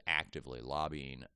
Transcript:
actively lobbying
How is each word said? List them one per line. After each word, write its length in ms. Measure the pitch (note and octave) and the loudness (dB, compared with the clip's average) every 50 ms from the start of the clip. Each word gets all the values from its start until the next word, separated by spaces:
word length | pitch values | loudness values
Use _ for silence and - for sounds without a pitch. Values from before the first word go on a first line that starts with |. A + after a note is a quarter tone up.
| - - | 0 4
actively 520 | D#2+ D2+ D2 - - D#2 C2 B1+ B1 B1 | 4 4 4 2 -2 -8 -6 -6 -6 -6
lobbying 640 | A#1 B1 C#2 D2+ D#2 D#2 D2+ D2 C2+ C2+ C2+ B1+ B1+ - _ | -4 0 2 2 2 2 0 -2 -4 -6 -8 -10 -12 -14 _